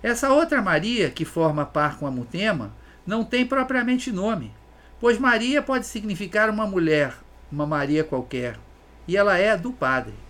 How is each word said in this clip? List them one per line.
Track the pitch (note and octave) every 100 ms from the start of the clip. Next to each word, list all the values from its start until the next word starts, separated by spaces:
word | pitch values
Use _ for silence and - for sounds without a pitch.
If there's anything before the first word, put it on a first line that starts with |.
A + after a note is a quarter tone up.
Essa | A#3 A#3 C4+
outra | C#4 E4 C#4
Maria, | G3 D#3 G#3 A#3+ D3+
que | - D#3
forma | E3+ D#3+ D3 -
par | D3+ D3 C#3+
com | C#3+
a |
Mutema, | B2+ A#2 E3+ G#3+ E3+ G#2 - - - -
não | A3 A3
tem | B3 B3+
propriamente | C4+ B3+ B3+ A#3+ B3+ B3+
nome, | F#3 G3+ G3+ A2 - - - - -
pois | A#3 A#3
Maria | C4 A3+ A#3+ C#4+
pode | C4+ C4 -
significar | A3+ G#3 F3+ G3 G#3 A3
uma | G#3+ G#3
mulher, | F#3+ D#3+ D3+ C#3 - - - -
uma | D3 D3
Maria | D3+ C#3 D3+
qualquer, | D#3 C3 B2+ B2+ B2 A2 - - - - -
e | F#3+
ela | G3+ F3+
é | G#3 G3
do | B3
padre. | B3 C3 C3 A2 G2+